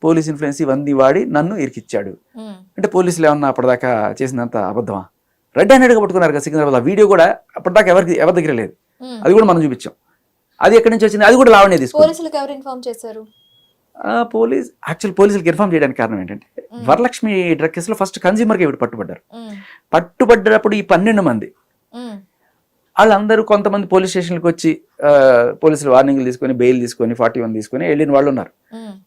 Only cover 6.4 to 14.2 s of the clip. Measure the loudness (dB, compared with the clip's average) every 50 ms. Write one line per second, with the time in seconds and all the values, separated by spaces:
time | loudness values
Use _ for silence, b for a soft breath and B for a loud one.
6.4 | -4 -4 -4 -2 0 0 0 0 0 0 2 2 4 4 4 4 4 4 2 -2
7.4 | _ _ -14 -10 -6 0 2 2 2 4 2 2 2 0 0 0 0 0 0 0
8.4 | -2 -2 -4 -4 -6 -8 -12 _ _ _ _ _ -18 -18 -12 -2 0 2 4 4
9.4 | 4 4 2 0 0 -2 -4 -8 -12 -16 -18 _ _ _ _ _ _ _ _ _
10.4 | _ _ _ -2 2 4 4 4 4 2 2 2 0 0 2 4 4 6 6 6
11.4 | 8 8 8 8 6 6 4 2 0 -2 2 2 2 2 2 -2 -8 -8 -6 -8
12.4 | -8 -8 -10 -12 -14 -14 -14 -12 -12 -14 -14 -14 -16 -18 -18 -18 -20 _ _ _
13.4 | _ _ _ _ _ _ _ _ _ _ _ -10 -6 -4 -2 -2